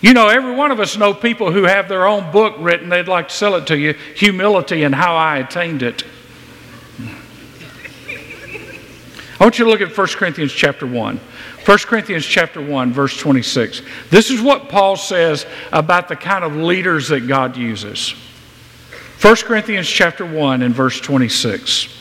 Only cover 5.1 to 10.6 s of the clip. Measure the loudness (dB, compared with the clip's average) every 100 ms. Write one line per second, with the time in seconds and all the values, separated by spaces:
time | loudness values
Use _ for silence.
5.1 | 2 0 0 -4 -6 -4 -4 -4 -6 -14
6.1 | -18 -20 -20 -20 -20 -20 -20 -20 -16 -14
7.1 | -16 -20 -20 -20 -20 -20 -20 -20 -20 -16
8.1 | -16 -14 -18 -16 -16 -16 -18 -20 -20 -20
9.1 | -20 -20 4 4 4 2 2 0 -2 -2
10.1 | 0 -4 -2 -6 0